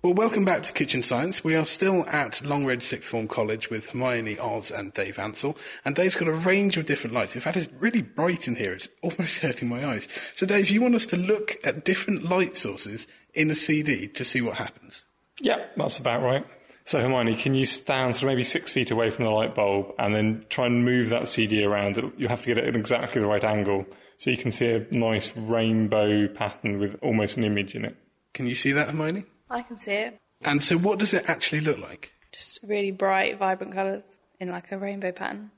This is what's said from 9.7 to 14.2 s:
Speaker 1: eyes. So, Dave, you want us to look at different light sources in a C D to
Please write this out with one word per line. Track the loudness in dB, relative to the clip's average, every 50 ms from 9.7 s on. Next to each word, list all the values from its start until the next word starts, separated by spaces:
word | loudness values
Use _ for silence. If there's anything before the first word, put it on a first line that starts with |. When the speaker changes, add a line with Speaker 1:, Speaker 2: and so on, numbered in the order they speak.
| -4 -4 -2
Speaker 1:
eyes. | -4 -4 -4 -6 -8 -10 -10 -10 -10 -4 -4
So, | 0
Dave, | 2 4 4 4 4
you | 4 4
want | 6 6 4
us | 4 2 2
to | 0 0
look | 2 2 2 0 0 -6 -6 -4 -2
at | -2 -2 0 0
different | 0 0 0 2 -2 -2 -2 0 0
light | 2 2 2 2 0
sources | -2 -2 -2 -4 -6 -8 -8 -6 -8 -10 -10 -12 -20 _ _ _
in | 0 0 2
a | 4
C | 2 2 2 2 2 2
D | 0 -2 -2 -2 -8
to | -6 -4